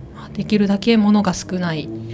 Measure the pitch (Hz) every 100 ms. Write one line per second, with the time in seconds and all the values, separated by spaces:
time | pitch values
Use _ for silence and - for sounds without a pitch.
0 | - - - - 196 214 196 196 233 226
1 | 208 208 202 175 - 185 175 156 - 113
2 | -